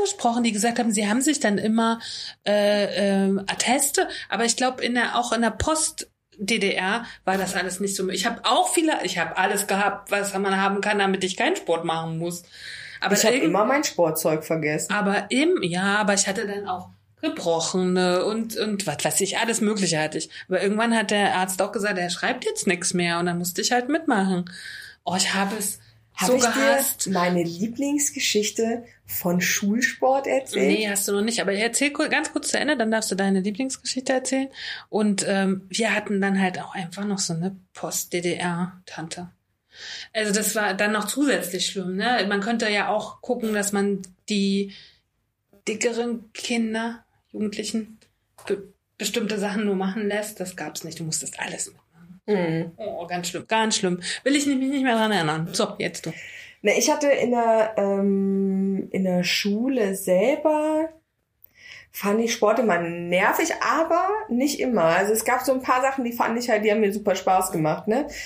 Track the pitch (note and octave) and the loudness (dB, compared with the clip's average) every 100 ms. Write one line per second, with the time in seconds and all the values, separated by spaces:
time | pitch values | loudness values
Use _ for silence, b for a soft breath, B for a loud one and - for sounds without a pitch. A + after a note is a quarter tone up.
0 | G4 - A#3+ A#3 A#3 G#3 A3+ A#3 A3+ G#3 | 0 0 0 2 2 2 0 0 0 0
1 | G#3 A#3 C#4 C#4 A3 G3+ G#3+ A3+ A3+ A3+ | 2 2 2 2 2 2 2 2 2 0
2 | B B B B - G#3 G#3 G#3 G3+ - | B B B B 0 4 4 4 2 0
3 | G3+ G3 G3 G3 G3 E3+ - C4 - - | 2 4 2 2 -2 -2 2 2 2 0
4 | F4+ B B G3+ A#3 - B3+ B3+ - B3 | -2 B B 0 0 2 0 0 -2 0
5 | A#3 A#3 A#3+ - A3+ A3 - D#4 - - | 0 0 0 2 2 0 0 0 -2 -6
6 | - _ _ - G3+ A3+ G3 - F#3 A3+ | -14 _ _ -8 -2 0 2 0 0 -2
7 | A#3 B - F#3+ F#3 F#3+ F#3 - G3 - | -4 B -2 0 0 -2 -2 -2 -4 -2
8 | F#3 - A#3 - G3+ C4+ - - D#4 D4 | -4 -2 -2 0 2 2 2 2 2 2
9 | F3 F3+ E3 - G3 G#3 - G3 G3+ - | -2 -2 -2 0 0 0 0 2 0 -2
10 | - G3+ G3 F#3+ G3 F#3+ G3 G3+ G#3 G#3 | -2 -2 0 -2 0 2 2 2 0 2
11 | G3 F#3+ F#3 - B3+ F#4+ - E3 E3 D#3+ | 2 2 0 0 0 0 0 0 0 -2
12 | E3 D#3+ E3+ E3+ - B B B B B | -2 -4 -6 -8 -14 B B B B B
13 | F#3+ G3+ A3 B3+ D#4+ F#3+ A3 C#4 D4+ - | 0 4 4 4 4 2 4 2 0 2
14 | E3 D#3+ E3+ D#3 - E3 D3+ D3+ - G#3 | 2 2 0 0 0 -2 0 -2 -2 0
15 | G3 G#3 - B3 D#4+ F#4 E3+ F3 G3 G3+ | 0 0 0 0 2 2 0 -2 0 2
16 | G3+ G3 - G3 G3+ G3+ G3 F3+ - - | 2 2 0 -2 -4 -6 -6 -8 -10 -20
17 | _ _ D#4 - E3+ E3 D#3+ F#3+ F3+ F3+ | _ _ -8 -4 0 0 0 0 2 2
18 | F3+ F3+ F3+ A3 A3+ - G#3+ G3+ D#3 C#3+ | 2 2 0 -2 -4 -4 -2 -2 -4 -2
19 | D#3 - G3 - A#3 A3+ G#3 G#3+ F#3 D#3+ | 0 2 0 0 0 2 0 0 0 0
20 | D#3 D#3 - B B F#3 G3 G#3+ A#3 A#3 | 0 -4 -8 B B 0 2 2 2 2
21 | G#3+ G#3 G3 F#3 F#3+ F#3+ F#3 - G3+ F#3 | 2 2 2 2 0 0 -2 -2 -2 -2
22 | F3 - G3 B3+ A4 A4 - F3 F3 F3+ | -4 -2 -2 -2 -4 -2 0 0 0 0
23 | F3 E3+ F3 F3 F3 - A3 B3 B3 D#4+ | 2 2 0 -2 -2 -2 2 2 2 0
24 | D#4+ A3 F#3+ F3+ F3 B B B B B | 2 2 2 0 -2 B B B B B
25 | - F3+ - G3 G3+ G#3+ - - b b | -4 -2 0 0 0 -2 -6 -8 b b
26 | b - F#3+ B3+ A#3+ C4+ C#4 C#4 - - | b -2 2 4 4 4 4 4 2 -2
27 | - F#3 F3+ F3 E3+ E3+ A3+ - C#4 D4 | 0 2 2 2 0 -2 -4 -2 0 0
28 | - - - G#3 G#3 - A3+ - B B | 0 -2 0 0 0 0 -2 -2 B B
29 | - - F3+ F3+ F3+ - G3+ A3+ C4 - | -10 -4 0 2 2 0 0 2 0 2
30 | C4 C4+ C#4 C4 C4 G#3 G3 G#3 G#3+ G3+ | 2 2 2 -2 -2 0 2 2 0 -2
31 | - G3+ A3 A3+ F3+ G3 A#3 A#3 C#4+ C#4+ | 0 0 0 0 0 0 0 2 0 0
32 | D4+ C4+ D#4 D4+ - G#3+ B3+ D4 A3 A3 | 0 0 -2 -4 -2 -2 0 0 2 0
33 | G#3+ F#3 G3 G3 F#3+ G#3 C4 - - C4 | 0 0 2 2 0 -2 -4 -6 -6 -4
34 | C4 C4 C4 C4 C4+ B B B B G#3 | 0 -2 0 -2 -2 B B B B 0
35 | G#3+ G3 - G3 F#3+ F#3+ - - A3+ G#3 | 2 2 0 2 2 0 -4 -2 0 0
36 | G#3 G3+ G3 G3 F#3 F3+ - - E3+ G3+ | -2 0 2 2 0 -2 -8 -10 -10 -8
37 | G#3 G3 - E3 F#3 F#3+ _ - E3 - | -6 -4 -4 -4 -4 -8 _ -12 -8 -6
38 | - F3 F3 E3+ F3+ F3 F3+ - - - | -4 -4 -2 -2 -2 -2 -4 -8 -16 -12
39 | D#3+ - F3 _ _ _ _ B B B | -10 -10 -14 _ _ _ _ B B B
40 | B A3 G#3+ G3+ G3+ A3 G#3 F#3+ G#3 G#3+ | B -4 0 0 0 -2 -2 0 0 0
41 | G#3 C4 C#4+ F#3 - F#3 - G3+ F3+ F#3 | -2 0 2 2 0 -4 -4 -4 -4 -2
42 | A3+ A#3+ G3 G3+ G3 A#3 A3 G#3 F3+ G#3+ | 0 2 2 0 0 0 0 0 0 0
43 | G#3+ - - B3 A3 G#3 G3+ G3+ G3+ G3 | -2 -8 -4 -2 -2 -2 0 0 0 0
44 | F#3+ - - G#3 G3 G3 G3+ B B B | -6 -12 -2 2 2 2 -2 B B B
45 | B _ _ _ _ _ - G#3 A#3+ A3+ | B _ _ _ _ _ -8 -2 -2 0
46 | A#3+ A#3 - - - A#3 A3+ A3 A#3 A#3 | -2 -4 -8 -10 -2 0 0 -2 -4 -6
47 | _ _ _ G#3 G#3+ G#3+ G#3+ A3+ G#3+ - | _ _ _ -6 -4 -4 -4 -4 -6 -14
48 | _ _ _ - - F#3+ - _ _ - | _ _ _ -12 -6 -6 -6 _ _ -8
49 | G3 A#3+ G3+ G#3+ G3+ G3 G#3 F#3+ F#3+ A3 | -4 -2 -2 0 -2 0 0 0 0 -2
50 | G3+ G#3 G#3 - F3+ - D#3 - E3 - | -2 -2 -4 -8 -10 -8 -10 -10 -10 -8
51 | D#3+ - - - - F3+ - - _ - | -6 -6 -6 -8 -8 -8 -10 -14 _ -20
52 | F3 - - G3+ E3+ D#3+ E3+ - G#3+ - | -20 -10 -2 0 2 0 -4 -8 -10 -8
53 | E3+ F3+ F3 E3+ - A3 A3 G3+ F#3 F3+ | -6 -6 -6 -6 -2 0 2 2 0 -2
54 | B B C4 C#4+ C#4+ C4 C4 C#4 C4 A3+ | B B 0 2 2 0 0 0 2 2
55 | G#3+ G3+ D#3+ D#3+ E3+ - - - - - | 4 2 2 0 -2 -2 -2 -2 -6 -6
56 | E3 - B B B B D#4 - D4 D4+ | -10 -10 B B B B 2 4 4 4
57 | C#4+ C4+ A#3+ A#3+ A3+ A3+ G#3+ G#3+ G3+ G3 | 2 2 2 2 4 4 2 0 0 2
58 | G3 G3 G3 G3 G3 F#3+ G3 F#3+ - F#3+ | 2 2 2 2 0 0 0 -2 -4 -2
59 | F#3 F3+ F3 - G3+ G#3 B3+ C4 G3+ F#3+ | 0 2 0 0 0 0 0 0 0 -2
60 | - F3+ B3 D4 D#4 D4+ D4+ D#4 D#4+ - | 2 4 4 2 2 2 0 0 -2 -6
61 | _ _ _ _ _ B B B B - | _ _ _ _ _ B B B B -6
62 | G3 G#3+ A3+ - G#3 G#3+ A3+ E3+ E3+ E3+ | 0 2 0 2 4 4 4 2 0 -4
63 | F3 F3+ G#3+ D#4 E4 - - C4+ D#4+ E4+ | 0 2 4 2 0 0 0 0 2 2
64 | F#4 G#4+ G#4+ A#3+ C#4+ - B3+ A3 E3 F3 | 2 -2 -2 0 0 0 0 4 4 4
65 | G3+ A3 - B3+ C4 C4 C4 B3+ C4+ C4+ | 2 0 0 0 2 0 2 2 2 0
66 | A#3 - - A3+ A#3+ G#3+ G#3+ A3 G3+ G3+ | -4 -2 0 0 2 2 4 4 2 2
67 | - F#3 - F#3 F#3 F3 D3+ D#3+ - A#3+ | 0 0 4 2 2 0 0 0 0 0
68 | D4 B | -2 B